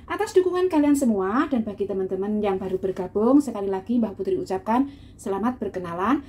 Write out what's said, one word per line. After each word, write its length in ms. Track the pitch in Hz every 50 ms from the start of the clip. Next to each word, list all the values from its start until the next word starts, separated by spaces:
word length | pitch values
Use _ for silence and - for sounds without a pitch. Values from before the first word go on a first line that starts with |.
| -
atas 320 | - 339 370 415 427 -
dukungan 320 | 381 370 370 349 359 370 370
kalian 240 | 339 302 294 294
semua. 560 | 285 277 285 233 214 190 185 190 214 269 320 294
Dan 160 | 277 233 214
bagi 240 | 214 196 - 202 190
teman-teman 560 | 202 190 190 180 190 185 196 208 214 214 208
yang 160 | 202 190 190
baru 160 | 190 185 185
bergabung, 640 | 185 - 190 185 - 180 180 - 202 220 240 277 294
sekali 320 | 277 240 214 208 196 196
lagi 240 | 190 190 190 - 240
Mbah 160 | 240 220 196
Putri 240 | 196 - 190 196 185
ucapkan 560 | - 180 - 190 185 - 214 226 254 277 277 - - - - -
selamat 400 | - - 208 196 196 208 247 247
berkenalan 640 | - 208 190 - 185 180 175 170 180 190 220 269 320 -